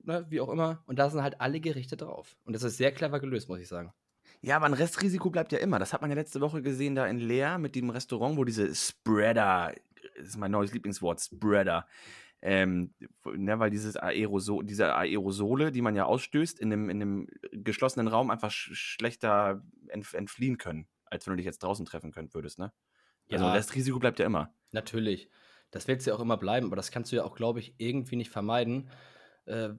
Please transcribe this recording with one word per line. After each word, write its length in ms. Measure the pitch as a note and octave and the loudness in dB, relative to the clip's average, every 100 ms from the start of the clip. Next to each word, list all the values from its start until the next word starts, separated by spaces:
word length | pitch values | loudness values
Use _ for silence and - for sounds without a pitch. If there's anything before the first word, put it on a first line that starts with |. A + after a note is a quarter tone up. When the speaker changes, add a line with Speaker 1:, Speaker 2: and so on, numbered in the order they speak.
| - | -6
Speaker 1:
ne, 200 | E3+ D#3+ | -6 -4
wie 120 | D3+ | -4
auch 80 | C3 | -2
immer. 340 | E3 D#3+ D#3+ - | 0 0 -2 -4
Und 120 | B2+ | 2
da 100 | C#3 | 2
sind 120 | D3+ | 2
halt 180 | C#3 - | -2 -2
alle 180 | B2 D#3+ | -2 -2
Gerichte 360 | D#3+ C3+ B2+ - | -4 -4 -6 -10
drauf. 400 | D#3+ - - _ - | -10 -12 -16 _ -8
Und 80 | A2 | -4
das 80 | |
ist 140 | A#2+ G2+ | -4 2
sehr 140 | C3 | 2
clever 260 | C#3 D#3 C#3+ | 2 -2 -2
gelöst, 300 | C3+ A#2+ - | -4 -4 -6
muss 100 | F2+ | -12
ich 80 | F2 | -10
sagen. 260 | F2 F2 _ _ _ _ - | -10 -10 _ _ _ _ -10
Speaker 2:
Ja, 140 | B2 D3+ | 0 4
aber 80 | D3+ | 4
ein 80 | |
Restrisiko 560 | C3+ E3+ - G3 F3+ F#3+ | 4 2 2 2 2 0
bleibt 220 | E3+ D#3+ | 0 0
ja 80 | C#3 | 0
immer. 200 | G3 A2 | 2 2
Das 140 | F#2+ | 0
hat 80 | - | -2
man 80 | D3+ | -2
ja 60 | C#3+ | -2
letzte 260 | D3+ C3+ | -4 -2
Woche 200 | D3+ D#3 | -2 -2
gesehen 340 | C3+ C3 C#3+ C3+ | -2 -2 0 0
da 120 | A2+ | 0
in 120 | A#2+ | 0
Leer 380 | A#2 B2 C#3+ F3+ | 0 0 0 -2
mit 180 | D3 B2+ | -2 -2
dem 140 | A#2+ | -4
Restaurant, 480 | A#2+ - A#2 B2 D3+ | -4 -6 -2 0 2
wo 60 | |
diese 300 | A#2+ A2 G2+ - | 0 2 0 0
Spreader, 960 | - - A2 G#2+ G#2+ A2+ G2+ F2+ E2+ - _ - - - | -4 -2 2 6 6 6 4 4 0 -6 _ -20 -20 -18
das 120 | D2+ | -12
ist 80 | G#2+ | -6
mein 140 | G2 | -2
neues 220 | G#2 G2+ | 0 0
Lieblingswort, 480 | A2+ G2+ F#2+ F2 E2 | -2 -6 -2 -2 -2
Spreader, 640 | - D#2 G#2+ G2+ F#2 E2 - - - - - _ F#2+ | -6 -2 4 4 4 0 -2 -18 -20 -20 -20 _ 2
ähm, 480 | F#2+ F#2 F2+ F2 - - _ | 4 4 2 -2 -8 -20 _
w-, 140 | - F2 | -10 -4
ne, 220 | G2 A2+ | -2 2
weil 100 | G#2+ | 2
dieses 240 | G#2 G#2+ G2 | 0 -4 -4
Aeroso-, 640 | F2+ - G#2+ G2+ G2+ G2 | -2 0 0 0 0 -2
diese 320 | G2+ G2+ E2+ A#1+ | -2 2 2 2
Aerosole, 760 | F2 G2+ G2 G2 G#2 C3+ D#3 | 0 0 0 0 0 2 2
die 100 | B2+ | 0
man 140 | A2+ G#2 | 0 2
ja 100 | F#2 | 2
ausstößt, 540 | B2 - D3 E3 - | 2 2 0 0 0
in 100 | A2 | 0
'nem, 200 | G#2+ G#2 | 0 0
in 80 | G2+ | -2
'nem 280 | G2+ G2 - - - | -2 -2 -6 -12 -14
geschlossenen 540 | G#2 A2 G2+ C3 C3 A2 | -8 -4 0 0 2 2
Raum 220 | A2+ B2+ | 2 2
einfach 200 | A2+ G#2+ | -2 -4
sch-, 240 | - - F2 | -6 -8 -10
schlechter 880 | - - A#2 - A2+ G#2 G2+ G2+ - _ - | -10 -4 -4 0 2 4 4 0 -8 _ -12
entf-, 240 | G#2 G#2 F2+ | -10 -6 -6
entfliehen 420 | G2+ - B2+ A#2+ | -6 -2 -2 -2
können, 320 | F2 D#2 D#2+ _ - | -6 -10 -12 _ -12
als 200 | F2 - | -10 -4
wenn 60 | |
du 40 | F2+ | -4
dich 80 | F2+ | -4
jetzt 180 | - | -4
draußen 220 | F#2 G2+ E2 | -4 -4 -6
treffen 260 | D#2 D2+ | -10 -12
könnt-, 220 | D#2+ D#2+ E2 | -12 -10 -10
würdest, 240 | C#2+ - | -10 -10
ne? 140 | G2 _ _ _ _ _ - | -12 _ _ _ _ _ -2
Also, 200 | F#2 F#2 | 8 8
Speaker 1:
Ja. 20 | |
Speaker 2:
das 240 | G2+ G#2+ C3+ | 8 4 0
Risiko 240 | C3 B2+ | 2 4
bleibt 200 | B2 - | 4 6
ja 60 | G#2 | 4
immer. 280 | F2+ - _ - | 4 0 _ -8
Speaker 1:
Natürlich. 580 | G#2+ - A2+ G#2+ F#2 - _ _ - _ | -6 -2 0 0 -2 -6 _ _ -20 _
Das 160 | G2 - | -8 -2
wird's 180 | C3 C3 | 0 0
ja 80 | G#2+ | 0
auch 40 | |
immer 180 | A#2 G#2+ | 0 0
bleiben, 300 | G2 B2 A2 | 2 0 0
aber 80 | F#2 | -4
das 160 | - | -6
kannst 200 | B2 A2+ | -6 -2
du 40 | A#2+ | -2
ja 80 | |
auch, 120 | - - | -2 -2
glaub 220 | A#2 A#2 | -2 -2
ich, 180 | - - | -8 -8
irgendwie 380 | A#2 C3+ B2+ B2 | -4 -4 -4 -6
nicht 140 | A2+ | -4
vermeiden. 600 | G#2+ G#2 A#2+ A#2 B2+ C3+ - - - - _ - | -4 0 0 0 -2 -6 -18 -20 -20 -20 _ -8
Äh, 240 | A2+ G#2+ | -6 -6